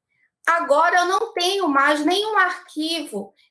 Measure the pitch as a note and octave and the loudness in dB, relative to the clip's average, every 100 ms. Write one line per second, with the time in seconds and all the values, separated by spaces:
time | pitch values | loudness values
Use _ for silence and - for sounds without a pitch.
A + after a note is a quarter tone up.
0 | _ _ _ _ - E4+ - C#4+ E4+ F4 | _ _ _ _ -2 0 2 2 4 2
1 | F4+ G4 A4+ - F4 G4 F4 C#4 C#4 D4+ | 2 0 -2 -2 -2 0 0 2 2 2
2 | D4+ F#4 G#4+ G#4 F4+ - - D4+ D#4 E4 | 0 0 0 0 0 -2 -12 -8 -6 -6
3 | D#4 G3+ G3+ _ _ | -6 -10 -12 _ _